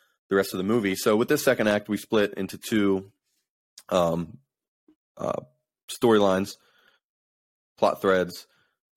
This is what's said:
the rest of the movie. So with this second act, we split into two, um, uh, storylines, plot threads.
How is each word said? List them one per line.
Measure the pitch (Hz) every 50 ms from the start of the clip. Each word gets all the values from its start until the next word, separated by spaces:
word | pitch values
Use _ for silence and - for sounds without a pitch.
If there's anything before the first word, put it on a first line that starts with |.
| _ _ _ _ _ _
the | 98
rest | 98 95 -
of | - 92
the | 92
movie. | 98 113 120 101 98 92
So | - - 113 107
with | 107 123 -
this | 151 139 -
second | 135 123 107 110 107
act, | 104 104 - -
we | 104
split | 104 - - 117 107 101 - -
into | 98 95 92 - -
two, | - - 117 107 101 98 95 95 98 104 _ _ _ _ _ _ _ _ _ _ _ _ _ - - -
um, | - 92 87 82 85 87 82 80 - - _ _ _ _ _ _ _ _ _ _ _ _ _ _ _
uh, | - - - - - - - _ _ _ _ _ _ _ -
storylines, | - - - 117 110 104 101 98 95 95 101 - - - _ _ _ _ _ _ _ _ _ _ _ _ _ _ _ _ _ _ _ _ _ _ _ -
plot | 110 95 - -
threads. | - 98 95 92 90 87 - - - _ _ _ _ _ _ _ _ _ _